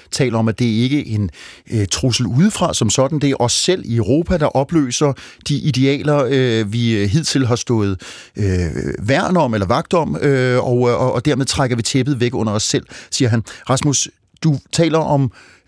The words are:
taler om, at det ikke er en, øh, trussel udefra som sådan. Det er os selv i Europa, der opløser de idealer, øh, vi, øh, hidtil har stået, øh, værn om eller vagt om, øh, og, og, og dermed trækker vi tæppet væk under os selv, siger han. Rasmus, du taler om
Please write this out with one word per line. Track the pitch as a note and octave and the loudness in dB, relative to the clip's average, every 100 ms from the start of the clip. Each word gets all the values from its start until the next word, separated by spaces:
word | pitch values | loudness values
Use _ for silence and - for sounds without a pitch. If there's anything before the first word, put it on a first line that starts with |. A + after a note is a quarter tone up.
| - | -8
taler | - C3 A2+ | -2 0 0
om, | A2 | 0
at | G#2+ | 0
det | A#2+ | 0
ikke | G#2+ B2+ D3 | 2 0 0
er | - G#2+ | -2 -2
en, | G2 - - - - | -4 -6 -20 -20 -4
øh, | A2 G2 | -2 -2
trussel | - C3+ A2+ A2+ | 0 0 0 0
udefra | B2 G#3 - F#3 | 2 2 2 -2
som | - A2+ | 0 0
sådan. | - C3+ D3+ | 2 0 0
Det | C#3+ | 0
er | C3 | 0
os | A#2+ | 0
selv | - - F#3 - | 0 0 -2 0
i | A#2 | -2
Europa, | A2+ C#3+ E3+ F3+ | 2 2 2 0
der | D3+ | 0
opløser | C3 C#3 E3 C3 - D3 B2+ - - - | 0 0 0 0 0 0 -2 -10 -10 -4
de | C#3+ | -2
idealer, | D#3 B2 C3+ C#3 D3 D3 B2+ | 0 2 2 2 0 0 2
øh, | C3+ B2+ A2+ G#2 | 2 2 0 0
vi, | A#2 A#2 A2 | 0 0 2
øh, | G2+ | 2
hidtil | D3 D#3 C#3 A#2+ | 0 0 0 0
har | A#2+ | 0
stået, | - A2+ G2+ F#2+ - - - - | 0 0 0 -4 -10 -18 -14 -4
øh, | G2+ F#2 E2+ B1 C#2 - | 0 0 -2 -4 -6 -4
værn | G#2 C#3+ G3 F3+ | 0 0 2 2
om | C3+ | 2
eller | A2 F#2 | 0 0
vagt | C3 - | -2 0
om, | F3 D3 D#3 | 0 0 0
øh, | D3 C3+ B2+ B2+ | 0 2 2 0
og, | - B2 | 2 2
og, | A#2+ A#2+ B2+ | 2 2 0
og | B2 D3+ | 0 0
dermed | C3 C3+ | 0 0
trækker | - C3 A#2 | 0 0 0
vi | |
tæppet | - C3 C3 C3 | 0 -2 0 0
væk | A#2+ B2 | -2 0
under | A2 | -2
os | G#2 | -2
selv, | - - - - - | -2 -4 -4 -14 -10
siger | - B2 | -2 0
han. | A#2 - - - | 0 -2 -8 -2
Rasmus, | C3 D3 C3 - - _ _ | 0 0 -2 -4 -10 _ _
du | D#3+ C3+ - | 0 0 -2
taler | - E3 D#3+ | 0 2 0
om | D#3 C#3+ C3 - - - | 2 0 0 -4 -18 -20